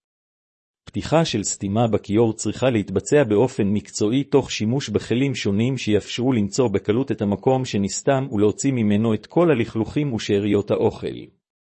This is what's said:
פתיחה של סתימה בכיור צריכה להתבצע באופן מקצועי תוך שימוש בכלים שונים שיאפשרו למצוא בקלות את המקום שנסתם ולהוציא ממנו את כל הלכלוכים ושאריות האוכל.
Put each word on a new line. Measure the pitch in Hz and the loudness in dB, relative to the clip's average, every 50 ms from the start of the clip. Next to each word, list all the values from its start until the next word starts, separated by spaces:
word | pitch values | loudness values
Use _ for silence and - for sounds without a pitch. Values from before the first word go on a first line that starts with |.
| _ _ _ _ _ _ _ _ _ _ _ _ _ _ _ _ _ | _ _ _ _ _ _ _ _ _ _ _ _ _ _ _ _ _
פתיחה | - - 127 110 - 147 165 165 | -10 -8 -8 -4 0 0 0 0
של | - - 107 95 | 0 -2 -4 -4
סתימה | - - - 104 98 101 113 117 | -4 -6 -6 -6 -2 0 0 0
בכיור | 113 107 101 - - 101 110 120 113 110 | 2 0 -2 -2 0 2 2 2 2 0
צריכה | - - 107 101 - - 139 | -2 -4 -6 -4 0 0 0
להתבצע | 120 104 95 - 95 98 - - 143 147 139 | 2 0 0 -2 -2 -4 0 2 2 4 4
באופן | 107 104 101 131 123 - - 107 | 4 4 2 2 2 0 -2 0
מקצועי | 98 107 101 - - - - 110 104 123 139 135 | 0 0 -2 -4 -6 -4 -2 0 0 0 0 0
תוך | - - 135 - - | 2 2 2 2 0
שימוש | - - 107 110 123 139 - - | -4 -4 -2 -2 -2 -2 -2 -2
בכלים | 101 95 - - 113 123 139 139 127 | -4 -4 -2 -2 0 0 0 0 -2
שונים | - - 107 98 104 117 131 135 | -2 -2 -2 0 0 0 0 -2
שיאפשרו | 123 - 113 104 98 - - - - 117 135 127 | -2 -2 0 0 0 0 -4 -6 -2 0 0 2
למצוא | 110 101 98 - - 127 | 2 0 0 0 0 0
בקלות | 113 98 98 - - 104 123 135 - | 2 0 -2 0 0 0 0 0 -2
את | 107 - | -2 -2
המקום | 110 101 101 95 - 131 131 131 127 | -2 -2 -2 0 0 0 0 0 0
שנסתם | 120 - 101 101 98 - - - 139 139 135 135 139 | -2 -2 -2 -2 -2 -4 -4 0 0 0 0 0 -2
ולהוציא | 117 101 104 104 - - - 139 | 0 2 2 2 2 0 -2 -2
ממנו | 131 120 107 104 104 104 113 117 107 | 0 2 2 2 2 2 2 0 0
את | 107 - | -2 -4
כל | - - 127 - 170 | -2 0 2 4 4
הלכלוכים | 143 117 110 - - 110 107 - - 147 151 143 117 | 4 2 0 -2 -2 -4 -4 -2 -2 -4 -2 -2 -4
ושאריות | 107 - - 104 101 104 104 101 101 - - | -4 -2 0 0 0 2 2 2 0 2 0
האוכל. | 110 117 110 104 - - 101 85 60 60 58 - _ _ _ _ _ _ _ | 0 0 0 0 0 -2 -6 -8 -8 -10 -14 -18 _ _ _ _ _ _ _